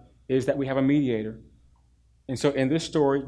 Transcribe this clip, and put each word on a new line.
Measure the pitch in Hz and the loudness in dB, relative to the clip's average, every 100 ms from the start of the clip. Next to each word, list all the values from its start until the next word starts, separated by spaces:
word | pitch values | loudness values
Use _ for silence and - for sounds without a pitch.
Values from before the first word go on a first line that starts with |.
| - _ - | -20 _ -2
is | 131 127 | 0 0
that | 139 | -2
we | 135 | -2
have | 135 | 0
a | |
mediator. | 135 147 131 113 107 110 - _ _ _ _ _ _ _ - | 2 2 2 -2 -4 -10 -18 _ _ _ _ _ _ _ -10
And | 123 | -2
so | 147 | 0
in | 139 131 | 0 0
this | 156 | 0
story, | 160 160 139 139 | -2 0 2 0